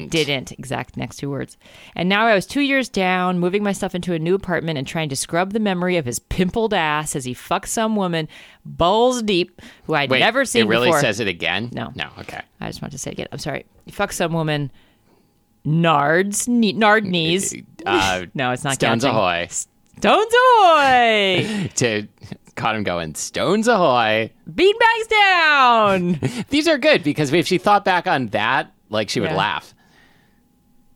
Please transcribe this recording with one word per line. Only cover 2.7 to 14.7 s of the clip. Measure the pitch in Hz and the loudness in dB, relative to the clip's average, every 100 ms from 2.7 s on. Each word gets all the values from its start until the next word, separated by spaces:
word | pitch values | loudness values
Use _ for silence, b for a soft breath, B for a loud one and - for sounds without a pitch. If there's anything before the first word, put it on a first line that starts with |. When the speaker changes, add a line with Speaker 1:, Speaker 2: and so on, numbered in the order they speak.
| 277 240 | 0 -2
Speaker 1:
down, | 208 185 185 180 180 | -2 0 0 0 0
moving | 175 202 | 0 0
my | 202 | -2
stuff | 190 190 | -4 -4
into | - 175 | -6 -4
a | 165 | -2
new | 160 | 0
apartment | 190 - 165 160 151 | -2 -2 -4 -4 -6
and | 139 | -6
trying | 170 156 | -6 -6
to | 135 | -6
scrub | - 170 190 | -4 -2 -2
the | 220 | -2
memory | 208 180 180 175 | -2 -2 0 -2
of | 127 | -2
his | 120 | -8
pimpled | - - 185 233 220 | -6 -2 -2 0 0
ass | 202 156 151 151 151 | 0 0 -2 -4 -6
as | 127 | -8
he | 123 | -10
fucked | - 180 - | -4 -4 -4
some | - 220 214 | -2 -2 0
woman | 185 165 156 B B B 151 | 0 -2 -4 B B B -12
balls | 143 170 220 247 254 | 0 2 4 2 0
deep | 214 180 175 - B B | 0 0 -2 -8 B B
who | - | -4
I'd | 156 139 | -2 2
Speaker 2:
Wait, | 127 | 2
Speaker 1:
never | 202 240 262 | 2 2 0
seen | - | 2
Speaker 2:
it | 110 | 2
really | 113 123 | 2 4
Speaker 1:
before. | 156 | 4
Speaker 2:
says | 131 104 | 2 0
it | 104 | -2
again? | 85 82 92 120 | -2 -2 -4 -4
Speaker 1:
No. | 123 117 - | -8 -10 -10
Speaker 2:
No, | 71 - | -12 -12
okay. | - - - - | -16 -14 -16 -12
Speaker 1:
I | 53 | -12
just | - | -10
want | - | -14
to | 139 | -12
say | - | -12
it | - | -10
again. | - | -12
I'm | 143 | -10
sorry. | 151 135 - _ - | -8 -10 -12 _ -16
He | |
fucked | 165 202 - | -6 -6 -2
some | 170 | -2
woman | 165 156 147 143 | -2 -2 -2 -4